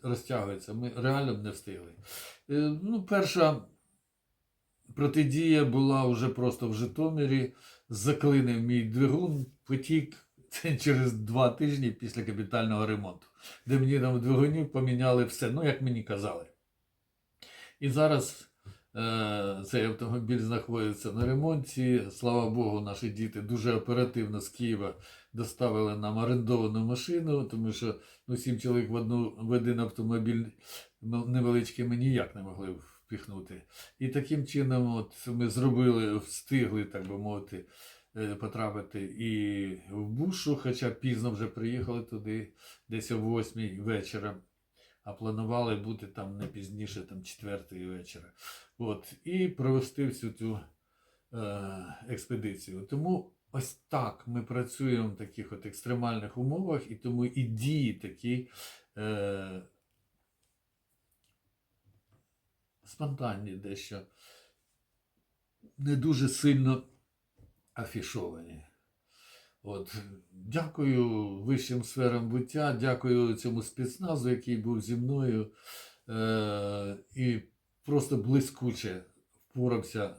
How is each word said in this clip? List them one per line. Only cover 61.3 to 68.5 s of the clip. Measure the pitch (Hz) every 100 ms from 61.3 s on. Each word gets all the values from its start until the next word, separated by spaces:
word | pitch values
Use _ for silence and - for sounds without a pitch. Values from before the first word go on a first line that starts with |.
| _ _ _ _ _ _ _ _ _ _ _ _ _ _ _ -
спонтанні | - 147 135 123 98 104
дещо, | 95 98 98 - 101 95 _ - - _ _ _ _ _ _ _ _ _ _ _ _ - -
не | 139 139
дуже | 151 135 135
сильно | - 147 135 131 127 - _ _ _ _ _ - _ _
афішовані. | - - 104 92 110 87 82 82